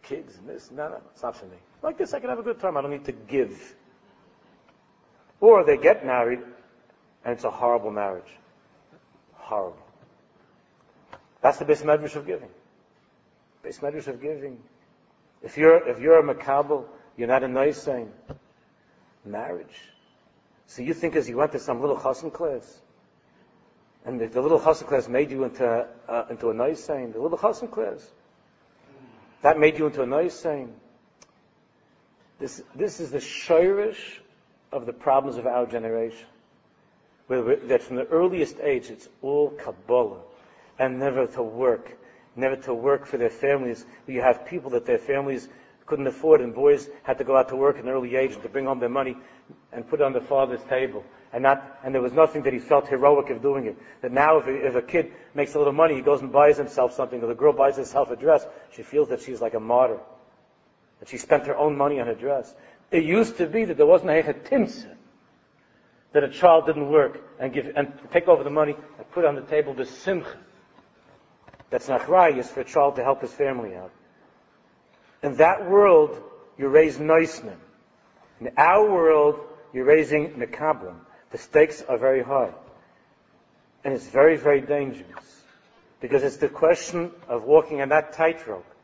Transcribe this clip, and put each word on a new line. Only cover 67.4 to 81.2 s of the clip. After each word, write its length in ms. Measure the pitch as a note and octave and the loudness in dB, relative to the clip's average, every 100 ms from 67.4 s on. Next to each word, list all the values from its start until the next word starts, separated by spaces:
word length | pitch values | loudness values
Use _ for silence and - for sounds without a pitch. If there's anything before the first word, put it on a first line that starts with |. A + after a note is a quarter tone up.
| C3 | -6
give, 200 | C3 C3+ - | -6 -6 -4
and 160 | C#3+ - - | -4 -6 -2
take 140 | F3 F3 | -2 4
over 160 | D#3+ | 4
the 80 | C#3 | 4
money 240 | D3 D3+ C#3+ - - | 0 0 -2 -12 -20
and 120 | A2 | -12
put 120 | - | 0
it 40 | E3 | 0
on 80 | C#3+ | 0
the 60 | |
table, 320 | C3 D3+ C#3 | -4 -2 -2
the 120 | B2+ B2 | -6 -10
simcha. 520 | - - F#3 C3+ - _ _ _ _ _ _ _ _ _ _ - - _ | -8 -6 -6 -6 -18 _ _ _ _ _ _ _ _ _ _ -20 -20 _
That's 180 | B2 - | -8 -4
an 100 | B2+ | -4
achrayus 480 | - F#3 E3+ C3+ B2 | 2 4 4 2 -6
for 140 | - | -10
a 40 | |
child 320 | B2+ D#3+ C#3 C3+ | -4 2 2 2
to 80 | |
help 160 | B2 C3+ | -2 -2
his 120 | B2 | -4
family 440 | - C#3+ B2+ A2 F2+ | -4 -4 -4 -10 -12
out. 160 | F#2 _ _ _ _ _ _ _ _ _ _ _ _ _ | -18 _ _ _ _ _ _ _ _ _ _ _ _ _
In 140 | C#3+ B2 | -8 4
that 320 | D#3+ G3 F#3 | 4 4 2
world, 540 | G3 G3+ E3 D3+ - - - - - | 6 8 8 6 0 -16 -20 -20 -6
you 120 | C3+ | 4
raise 300 | C#3+ D#3+ C3 | 6 6 2
noisnim. 580 | D3+ D#3+ E3 - A2 F#2+ _ _ _ _ _ _ _ _ | 2 2 2 -6 -16 -18 _ _ _ _ _ _ _ _
In 120 | A#2+ - | -8 2
our 320 | D#3 G3 G#3+ | 4 6 4
world, 520 | F#3+ E3 D#3 D3+ D3 - - - | 4 6 6 4 2 -8 -20 -12
you're 120 | B2+ | -2
raising 500 | C3 D#3 C#3 D3+ D3+ | 4 6 6 -2 -2
mekablim. 600 | C#3+ A#2+ - D3+ B2+ F#2 F2 _ _ | -8 -10 -4 -4 -4 -6 -18 _ _